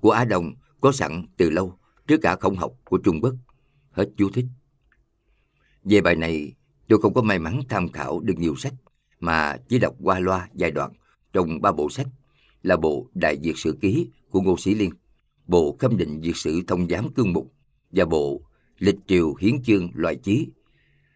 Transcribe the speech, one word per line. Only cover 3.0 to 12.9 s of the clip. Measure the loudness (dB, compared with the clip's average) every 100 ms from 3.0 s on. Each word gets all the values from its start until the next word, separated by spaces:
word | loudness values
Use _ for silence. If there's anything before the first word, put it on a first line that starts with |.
| 2 0
Quốc. | -2 -4 -14 _ _ _ _
Hết | -4 -4 0
chú | -2
thích. | -2 -6 -8 _ _ _ _ _ _ _ _ _ _ _ _
Về | 2 4
bài | 4 2
này, | 0 -2 -6 -14 _ _ 2
tôi | 4
không | 4
có | 2
may | 0 0
mắn | -2 -6 -4
tham | -4 -4
khảo | -6 -6 -4
được | -4 -2
nhiều | -2 -4
sách, | -8 -12 _ _ _ -8
mà | -2 0 -2 -4 -2
chỉ | 0
đọc | 0 -2
qua | -2 0
loa | 0 -2 -4
vài | -4 -2
đoạn | -2 -6 -10 _ _ _
trong | -2 -2 0
ba | 0
bộ | 0 -4
sách | -4 -10 -12 _ _ _ _
là | 0 2
bộ | 2